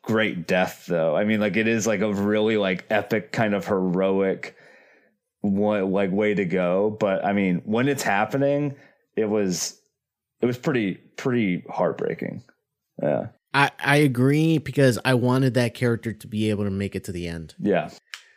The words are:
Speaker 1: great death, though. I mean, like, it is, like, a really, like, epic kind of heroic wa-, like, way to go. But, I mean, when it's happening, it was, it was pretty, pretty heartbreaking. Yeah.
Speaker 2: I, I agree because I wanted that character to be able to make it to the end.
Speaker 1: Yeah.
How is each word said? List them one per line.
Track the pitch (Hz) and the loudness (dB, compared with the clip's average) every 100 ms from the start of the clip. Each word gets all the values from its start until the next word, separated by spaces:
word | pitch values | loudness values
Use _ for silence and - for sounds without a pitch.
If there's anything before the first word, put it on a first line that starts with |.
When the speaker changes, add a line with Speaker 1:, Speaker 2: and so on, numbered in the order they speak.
Speaker 1:
great | - 110 107 87 82 | -2 0 0 -2 -2
death, | 92 90 - - | 0 0 -4 -4
though. | 85 80 76 | 0 0 0
I | |
mean, | 107 107 | 0 0
like, | 107 98 | 0 0
it | 110 | 0
is, | 113 107 | 0 0
like, | 101 | 0
a | 107 | 0
really, | 101 101 107 107 110 | 0 0 2 2 2
like, | 95 92 - | 0 -2 -2
epic | 107 101 110 - | -2 0 -2 -2
kind | - 110 | -2 0
of | 101 90 | -2 0
heroic | 98 92 90 95 95 95 87 - - - - _ _ _ _ _ _ | 0 0 2 2 2 0 -2 -8 -20 -20 -20 _ _ _ _ _ _
wa-, | 101 98 104 104 | -2 0 2 2
like, | 95 95 98 | 0 0 0
way | 98 107 | 0 2
to | 101 | 0
go. | 92 92 87 92 107 104 | 0 0 0 2 0 0
But, | 104 95 | 0 0
I | 92 | 0
mean, | 101 95 87 | 0 2 0
when | - 110 135 | -2 0 0
it's | 135 | 0
happening, | - 101 107 139 143 143 147 135 - _ _ - | 0 0 0 0 0 0 -2 -6 -16 _ _ -4
it | 107 | -2
was, | 107 98 85 - - _ _ _ _ _ _ | 0 0 -2 -6 -10 _ _ _ _ _ _
it | 123 | -2
was | 123 | -2
pretty, | - 127 101 | -2 0 -2
pretty | 87 _ - 135 123 101 90 - | -4 _ -8 -2 0 0 -2 -4
heartbreaking. | - 90 - - - - - - _ _ _ _ - | -2 -2 0 -4 -4 -6 -10 -14 _ _ _ _ -4
Yeah. | 76 64 120 - _ | -2 -2 -4 -12 _
Speaker 2:
I, | 135 139 - | 0 0 0
I | 135 143 | 2 4
agree | 151 120 131 147 160 160 | 4 4 2 4 2 2
because | - 135 135 110 | 0 2 4 4
I | 127 | 2
wanted | 123 123 127 135 | 2 2 2 2
that | 120 120 | 2 0
character | - 123 113 117 | 0 0 0 -4
to | 104 110 | -8 -6
be | 107 107 | -2 0
able | 104 | 0
to | 101 | -2
make | 98 98 | -2 -4
it | 95 | -6
to | - | -8
the | 87 87 | -8 -8
end. | 82 80 - | -8 -12 -6
Speaker 1:
Yeah. | 101 90 76 - _ - - | 0 0 -2 -10 _ -20 -20